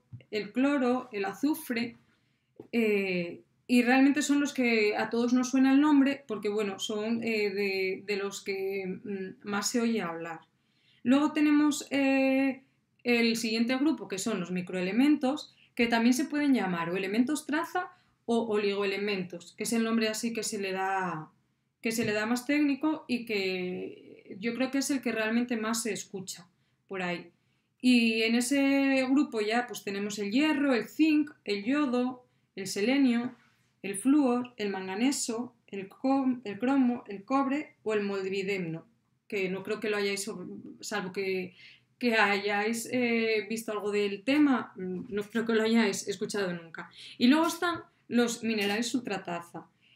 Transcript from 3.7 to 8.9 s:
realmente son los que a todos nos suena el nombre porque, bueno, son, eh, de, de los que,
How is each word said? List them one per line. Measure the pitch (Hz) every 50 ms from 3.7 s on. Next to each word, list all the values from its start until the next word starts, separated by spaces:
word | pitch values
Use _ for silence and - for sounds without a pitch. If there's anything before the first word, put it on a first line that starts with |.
| 247 247 240
realmente | 233 254 269 269 285 269 302
son | 285 - 285 285
los | 285 277 -
que | - 254 240 226 220 208 208 214
a | 214 220 220
todos | - 233 240 247 247
nos | 254 254 247
suena | - 269 262 269 269
el | 277
nombre | 294 302 302 277 269 277 277 277 - -
porque, | 220 202 196 208
bueno, | 202 214 214 196 190 190
son, | - - 220 208 208 226 233 226 -
eh, | 226 226 214 208 208
de, | 190 196 202 196 190 190 190 185 190 - -
de | 208 208 196
los | 196 202 202 -
que, | - - 196 190 190 190 196 196 190 185